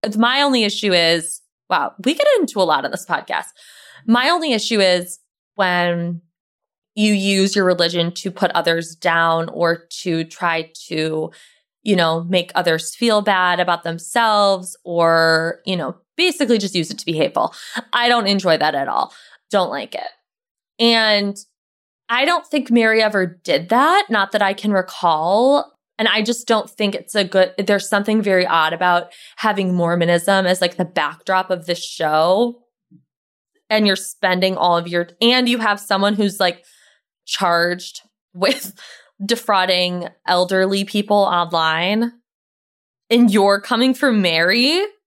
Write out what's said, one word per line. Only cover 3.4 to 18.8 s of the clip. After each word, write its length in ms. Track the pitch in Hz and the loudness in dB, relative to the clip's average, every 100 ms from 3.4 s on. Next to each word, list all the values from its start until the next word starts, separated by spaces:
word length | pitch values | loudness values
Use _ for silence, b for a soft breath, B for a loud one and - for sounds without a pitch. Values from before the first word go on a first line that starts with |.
| - _ B B B B - | -8 _ B B B B 0
My 240 | 233 262 | 2 2
only 220 | 349 320 | 0 0
issue 280 | 226 - 220 | -2 -2 2
is 400 | 190 180 175 - _ _ _ - | 2 2 -2 -12 _ _ _ -4
when 640 | 185 180 175 175 170 170 _ _ _ _ _ _ _ - | 0 0 0 -2 -4 -8 _ _ _ _ _ _ _ -2
you 180 | 214 | 0
use 420 | 202 196 196 190 196 | 2 0 2 2 2
your 100 | 185 | 0
religion 460 | 175 170 175 170 | 2 0 0 -4
to 200 | 175 - | -4 -10
put 200 | 175 175 | -4 -2
others 440 | 170 170 165 165 165 | 0 0 -2 -4 -4
down 520 | 175 165 165 165 165 | 0 2 2 0 -2
or 360 | - 170 170 _ - | -2 -2 -2 _ -10
to 220 | 185 165 | -4 -4
try 480 | 160 - 175 165 160 - - | -4 -6 -4 -4 -6 -16 -10
to, 440 | 160 156 156 160 b b b b _ | -6 -4 -4 -8 b b b b _
you 120 | 214 190 | -2 2
know, 280 | 165 165 | 2 0
make 280 | 170 180 175 - | -2 -2 -2 -2
others 400 | 175 160 - - | 0 -2 -4 -4
feel 260 | 233 214 | 0 2
bad 380 | 208 190 180 175 | 2 0 2 0
about 240 | 180 165 | 0 -2
themselves 920 | 170 165 - 240 226 208 202 190 185 - | -4 -10 -4 0 2 2 2 0 -4 -16
or, 800 | 175 170 165 165 165 165 165 - - | -6 0 4 4 4 2 0 -6 -6
you 120 | 180 | -4
know, 180 | 143 175 _ - | -6 -10 _ -2
basically 400 | 359 302 247 233 | 0 0 0 2
just 180 | 196 175 | 0 -4
use 160 | 160 | -4
it 60 | - | -6
to 80 | - | -6
be 80 | |
hateful. 400 | 156 160 - - B B B - | -2 0 0 -4 B B B -6
I 160 | 240 240 | -2 2
don't 180 | 240 202 | 2 2
enjoy 300 | 196 185 160 | 0 2 2
that 180 | 151 | 2
at 140 | 147 | 0